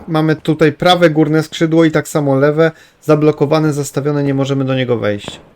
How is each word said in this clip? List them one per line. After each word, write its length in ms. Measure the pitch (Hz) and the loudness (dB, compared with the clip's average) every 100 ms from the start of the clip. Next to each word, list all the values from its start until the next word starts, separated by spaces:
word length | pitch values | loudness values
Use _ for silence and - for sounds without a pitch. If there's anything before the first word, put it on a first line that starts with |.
| - | -4
mamy 280 | 156 156 156 | -2 0 -2
tutaj 380 | - 151 156 | -2 0 0
prawe 360 | 143 175 175 170 | 2 0 2 2
górne 340 | 151 151 156 | 2 0 0
skrzydło 420 | 156 - 165 165 165 | -4 -4 0 2 2
i 60 | |
tak 160 | 156 - | 0 -2
samo 280 | 160 143 135 | -4 0 2
lewe, 360 | 147 151 160 - _ _ | 2 2 0 -2 _ _
zablokowane, 720 | - 151 151 147 143 156 156 | 0 2 2 0 0 0 0
zastawione, 500 | 143 139 143 143 147 | -2 -6 -6 -4 -2
nie 100 | 139 | -2
możemy 320 | 135 135 135 131 | -2 -2 -2 -2
do 100 | 131 | -2
niego 220 | 123 117 | -2 -2
wejść. 420 | 107 104 - - - | -2 -4 -8 -18 -20